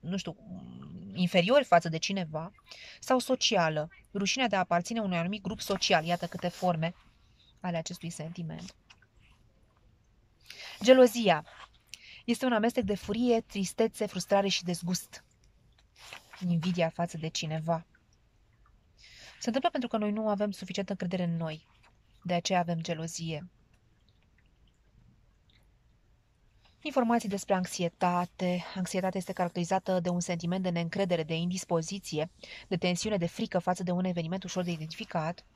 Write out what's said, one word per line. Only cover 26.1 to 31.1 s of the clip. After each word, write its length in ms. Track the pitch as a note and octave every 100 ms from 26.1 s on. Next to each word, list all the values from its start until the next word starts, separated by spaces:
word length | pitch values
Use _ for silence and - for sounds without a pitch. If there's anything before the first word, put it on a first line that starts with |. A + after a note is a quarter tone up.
| _ _ _ _ _ _ _
Informații 460 | D#4 C#4 A#3 A#3 A3
despre 260 | G3 -
anxietate. 1120 | F#3+ F3+ - F3 _ F3+ F3+ F3 _ F#3 F3+ F3
Anxietatea 440 | - F3+ F#3 F#3 F#3+
este 140 | F3+
caracterizată 680 | F#3+ F3 F3+ E3+ F#3+ - F#3
de 80 | F3
un 120 | F3
sentiment 420 | F3 E3+ E3+ F#3
de 80 | F#3
neîncredere, 520 | E3+ E3+ - G3